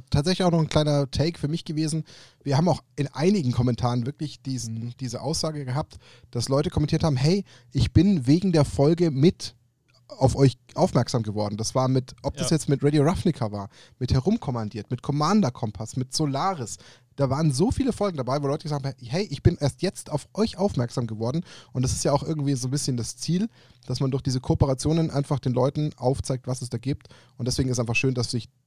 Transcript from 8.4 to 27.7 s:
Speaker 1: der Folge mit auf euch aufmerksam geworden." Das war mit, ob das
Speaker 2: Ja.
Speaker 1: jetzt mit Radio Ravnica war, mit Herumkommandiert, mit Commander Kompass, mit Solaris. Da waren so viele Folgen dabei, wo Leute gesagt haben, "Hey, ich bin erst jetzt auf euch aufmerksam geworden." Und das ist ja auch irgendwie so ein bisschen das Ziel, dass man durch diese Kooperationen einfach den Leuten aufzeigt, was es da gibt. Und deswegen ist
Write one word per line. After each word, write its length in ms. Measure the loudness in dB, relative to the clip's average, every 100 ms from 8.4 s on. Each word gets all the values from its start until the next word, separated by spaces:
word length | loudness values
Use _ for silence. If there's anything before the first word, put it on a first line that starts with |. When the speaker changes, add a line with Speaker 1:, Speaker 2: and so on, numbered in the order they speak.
| 4
Speaker 1:
der 120 | 4 2
Folge 460 | 4 4 4 2
mit 440 | 4 4 4 -6 -16 _ _ _ _ -16
auf 280 | 2 2 6
euch 220 | 4 4 _
aufmerksam 480 | 0 2 2 0 -2
geworden." 360 | -2 -2 -4 -4
Das 180 | -2 0
war 140 | 2
mit, 260 | 2 -2 -8
ob 140 | -8 -4
das 120 | 0
Speaker 2:
Ja. 60 | 0
Speaker 1:
jetzt 140 | 2
mit 140 | 2
Radio 200 | 2 4
Ravnica 480 | 4 2 0 0 -4
war, 180 | -6 -10 -16 -20 -6
mit 120 | 0
Herumkommandiert, 800 | 2 2 0 -2 -4 -6 -8 -6
mit 140 | -6
Commander 480 | -2 0 2 4 2
Kompass, 440 | -2 -6 -8 -8 -8
mit 160 | -4 -2
Solaris. 640 | -2 -2 -2 -4 -8 -12 -18 -20 _ -2
Da 140 | -2
waren 220 | 2 2
so 180 | 2 2
viele 240 | 2 0
Folgen 240 | 0 -2 -2
dabei, 240 | -2 -2
wo 60 | 0
Leute 160 | -2
gesagt 200 | -4 -6
haben, 120 | -6 -8
"Hey, 280 | -6 -4 -4
ich 140 | 2
bin 140 | 2 2
erst 260 | -2 -2
jetzt 260 | -6 -6 -6
auf 180 | -8 -4
euch 240 | -2 -2 0
aufmerksam 480 | -2 0 -4 -4 -6
geworden." 400 | -4 -4 -4 -6 -14 -8
Und 120 | -2
das 80 | -2
ist 120 | 0
ja 80 | 0
auch 100 | 0
irgendwie 320 | 0 -2 0 -2
so 120 | -2
ein 40 |
bisschen 260 | -2 -2 -4
das 180 | -4 -6
Ziel, 300 | -2 -2 -2 _ _ _ -8
dass 140 | -2
man 100 | -2
durch 140 | -2
diese 160 | -2 -2
Kooperationen 720 | 0 2 2 0 0 2 0
einfach 260 | -2 -2 -2
den 160 | -2
Leuten 380 | 0 0 0 -4 -2
aufzeigt, 500 | -2 -2 -4 -6 -6
was 160 | -8
es 60 | -6
da 80 | -6
gibt. 300 | -4 -6 -10 -20 _ -8
Und 100 | -4
deswegen 220 | -2
ist 80 | 0